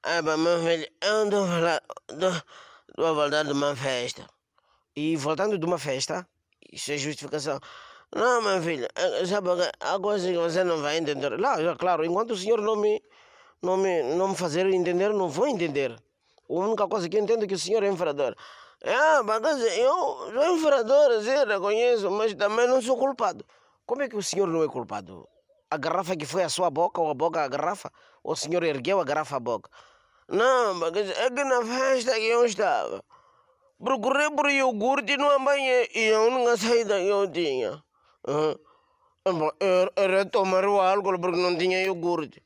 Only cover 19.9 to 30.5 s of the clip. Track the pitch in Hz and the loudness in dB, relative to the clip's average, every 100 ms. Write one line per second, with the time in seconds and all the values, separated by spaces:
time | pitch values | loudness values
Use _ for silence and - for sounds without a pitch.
19.9 | 349 320 127 - 226 320 339 311 277 220 | 2 0 -4 -6 0 2 2 4 2 4
20.9 | 277 294 226 214 269 240 202 196 214 240 | 6 6 4 2 0 2 0 0 2 2
21.9 | 233 196 202 220 202 208 220 247 262 233 | 2 0 0 -2 0 0 2 4 2 2
22.9 | 247 269 254 208 - - _ _ _ - | 0 0 0 -4 -4 -16 _ _ _ -8
23.9 | 247 262 220 190 185 190 165 156 127 113 | -4 -4 -4 -4 0 0 2 0 -2 -8
24.9 | 104 90 92 - _ _ _ _ 151 151 | -8 -10 -18 -20 _ _ _ _ -4 -2
25.9 | 170 175 180 151 175 170 - 180 143 175 | -2 -2 -6 -4 -2 -2 0 0 2 0
26.9 | - 160 135 165 160 139 139 156 190 - | 0 -2 0 -2 0 -2 -2 -4 -4 -10
27.9 | _ _ _ - 151 151 175 165 139 123 | _ _ _ -6 -6 -2 0 0 -2 0
28.9 | 196 139 147 151 139 120 110 - - - | 0 0 -2 -2 -4 -4 -6 -6 -20 -20
29.9 | _ _ _ - 190 247 | _ _ _ -4 2 4